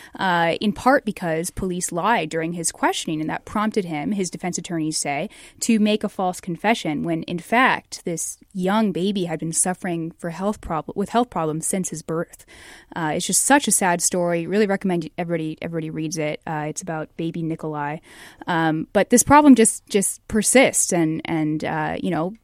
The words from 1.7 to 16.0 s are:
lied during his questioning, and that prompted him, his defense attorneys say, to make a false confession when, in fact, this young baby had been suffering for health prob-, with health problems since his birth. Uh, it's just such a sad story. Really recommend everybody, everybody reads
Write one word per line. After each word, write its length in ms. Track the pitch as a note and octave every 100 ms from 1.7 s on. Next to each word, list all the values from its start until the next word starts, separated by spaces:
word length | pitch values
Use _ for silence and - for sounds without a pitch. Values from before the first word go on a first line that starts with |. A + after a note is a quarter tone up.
| F3+ -
lied 380 | E3+ F#3+ A#3 D#3+
during 240 | D#3+ E3
his 180 | F3 D#3+
questioning, 500 | - D4+ D4 - D#3
and 100 | D#3
that 160 | E3 -
prompted 400 | A3 G#3+ G#3+ F3
him, 260 | D3+ D3
his 180 | G3+ F#3
defense 280 | E3+ F3+ F3+
attorneys 400 | F3 E3+ D#3 D3+
say, 320 | D#3 C#3+ F#3 - - -
to 200 | - A3+
make 240 | G#3 G#3+
a 40 | A3+
false 320 | - F#3 F#3
confession 640 | - E3 G3+ A#3+ E3+ D3
when, 200 | D#3+ E3
in 140 | - E3+
fact, 640 | - A#3 B3+ D#3+ - -
this 340 | - E3 - - _
young 400 | F#3+ F3+ G#3+ G#3+
baby 320 | D#3+ F#3+ G3+
had 160 | F3 D#3+
been 120 | D#3+
suffering 600 | E3 F#3 F3+ F#3+ E3+ E3 -
for 120 | F3
health 300 | E3 G3 G#3+
prob-, 320 | - D#3+ -
with 140 | - G3
health 220 | A#3 A#3+
problems 360 | - D#3+ D3+ -
since 220 | F#3+ F3
his 140 | D#3+
birth. 420 | - D#3+ F3 - - - - - -
Uh, 180 | - D#3
it's 120 | D3+ F3+
just 160 | F#3+
such 240 | - C#4 -
a 60 |
sad 300 | - F#3+ F3
story. 440 | - F#3 F3 E3+ E3+
Really 200 | G3 G#3
recommend 420 | G3 F#3+ F3 D#3+ -
everybody, 400 | E3+ E3+ D#3+ D#3
everybody 280 | - E3 D#3+
reads 280 | D#3+